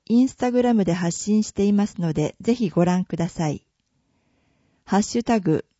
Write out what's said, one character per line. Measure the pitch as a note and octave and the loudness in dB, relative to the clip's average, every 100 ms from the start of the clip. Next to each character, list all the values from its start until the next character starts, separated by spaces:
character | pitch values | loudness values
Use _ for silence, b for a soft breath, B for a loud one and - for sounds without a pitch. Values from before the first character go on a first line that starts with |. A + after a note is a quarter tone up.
| _ | _
イ | A3+ | 2
ン | C4 | 2
ス | |
タ | - B3 | 0 -2
グ | B3 | 0
ラ | B3 | 2
ム | A#3 | 2
で | F3+ | 2
発 | F3 F3 - | 0 -2 -4
信 | - G#3+ | -2 0
し | G#3+ | -2
て | - | -2
い | G3+ | 0
ま | G3+ G3+ | 2 0
す | - | -2
の | E3+ | -4
で、 | D3+ D3+ - | -2 -4 -4
ぜ | - | -2
ひ | A#3+ G3+ | -2 0
ご | D#3+ | 2
覧 | F3 F3+ | 2 2
く | F#3 E3 | -2 -4
だ | E3 | -6
さ | - D#3+ | -4 -4
い。 | C#3+ - _ _ _ _ _ _ _ _ _ _ _ | -4 -10 _ _ _ _ _ _ _ _ _ _ _
ハ | - G3 | -2 0
ッ | |
シ | G#3+ A#3+ | 0 -4
ュ | |
タ | A#3 A3+ | 0 0
グ | F3+ D#3+ - _ | 2 0 -2 _